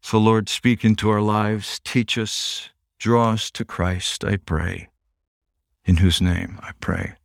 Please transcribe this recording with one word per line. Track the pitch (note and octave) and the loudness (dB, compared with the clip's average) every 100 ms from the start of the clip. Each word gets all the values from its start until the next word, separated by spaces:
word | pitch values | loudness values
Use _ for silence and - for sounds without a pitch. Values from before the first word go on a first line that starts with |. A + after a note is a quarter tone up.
So | - A2 | 0 2
Lord, | G#2+ A2 G2+ | 4 4 0
speak | - B2 A#2 | -2 0 2
into | A2+ G#2+ G#2+ | 4 2 2
our | G#2+ | 2
lives, | G#2 G#2+ G#2 G#2+ G2 - | 2 0 0 -4 -6 -10
teach | - B2+ A2+ - | -2 -2 0 -2
us, | A2 - - - - _ _ _ | -4 -4 -6 -8 -12 _ _ _
draw | G#2+ A#2+ A2+ | 2 2 2
us | A2 - | 0 -4
to | - - | -8 -10
Christ, | - F2 F#2 - - | -2 -2 -2 -4 -4
I | - G2+ | -2 -2
pray, | - D#2+ E2+ F#2 - _ _ _ _ _ _ _ _ _ - | -2 -2 -2 -6 -12 _ _ _ _ _ _ _ _ _ 2
in | E2+ | 4
whose | F#2 E2+ | 4 4
name | F#2 F2 - - | 0 0 -4 -12
I | - - | -18 -10
pray. | - F2+ - - | -6 -4 -6 -12